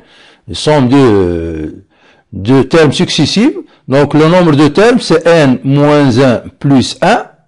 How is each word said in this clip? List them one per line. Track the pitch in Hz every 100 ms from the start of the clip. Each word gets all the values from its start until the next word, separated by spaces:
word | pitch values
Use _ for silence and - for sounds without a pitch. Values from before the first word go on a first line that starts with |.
| _ _ - _ -
une |
somme | 90 - 151 123
de, | 139 131 101 90 85 82 80 78 95 _ _ _ _ _
de | 95 98 135
termes | - 165 151
successifs, | - 180 - 147 - 254 403 - _ -
donc | 135 143
le | 147 156
nombre | 180 175
de | 139 151
termes, | 147 226 247
c'est | - - 175
N | 170 143 123
moins | 135 139 147 147 143 113
un | 135 110 - -
plus | 143 135 - -
un | 175 226 - _